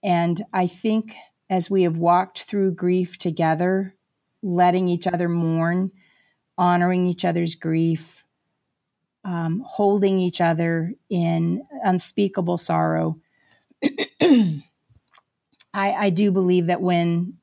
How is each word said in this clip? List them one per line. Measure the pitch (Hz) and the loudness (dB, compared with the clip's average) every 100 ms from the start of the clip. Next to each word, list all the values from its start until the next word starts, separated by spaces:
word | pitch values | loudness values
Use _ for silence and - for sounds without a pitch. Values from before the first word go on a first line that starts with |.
And | 202 175 170 165 208 | 0 0 0 -2 -4
I | 196 180 | -2 -2
think | - 226 220 220 - - _ _ | -2 -2 -2 -4 -14 -20 _ _
as | 185 165 | -4 0
we | 196 | 0
have | 175 165 | 2 2
walked | 170 175 190 - | 2 2 2 -8
through | - 208 190 180 | -8 -2 -2 0
grief | 180 185 180 - | 0 0 -2 -4
together, | 180 160 160 156 180 190 196 _ _ _ _ _ 202 | -6 0 0 2 0 0 -4 _ _ _ _ _ -4
letting | 175 180 180 185 | 2 2 2 0
each | 175 180 | 0 -2
other | 175 175 | -2 -2
mourn, | 170 165 165 165 180 190 - _ _ _ _ _ - | 0 0 0 0 0 -4 -8 _ _ _ _ _ -2
honoring | 180 175 175 180 180 | 2 2 2 2 0
each | 175 | 0
other's | 180 170 170 - | -2 -2 -4 -4
grief, | 165 160 165 160 - - _ _ _ _ _ _ _ _ _ _ | -4 0 0 -2 -6 -20 _ _ _ _ _ _ _ _ _ _
um, | 196 170 165 170 262 | -8 -4 -4 -4 -6
holding | - 202 202 196 190 | 0 2 2 2 2
each | 180 - | 0 0
other | 170 165 170 165 165 226 _ | 0 2 0 0 -4 -8 _
in | 180 170 165 165 180 277 277 | -2 0 0 0 -2 -6 -6
unspeakable | 202 185 - - 202 196 175 175 | -2 -2 -2 -2 -2 -2 -4 -4
sorrow, | - 165 160 160 165 160 _ _ _ _ _ _ | -2 0 0 0 -2 -4 _ _ _ _ _ _
<clears throat> | 277 - - _ | -6 -4 -10 _
I, | 359 262 196 151 - _ _ _ _ _ _ _ _ _ - | 4 4 4 -2 -10 _ _ _ _ _ _ _ _ _ -12
I | 214 196 202 202 | -2 -2 0 0
do | 175 208 | 2 2
believe | 190 180 180 170 | 2 2 2 2
that | 180 | 0
when | 180 175 170 170 175 - | 0 2 2 0 -4 -8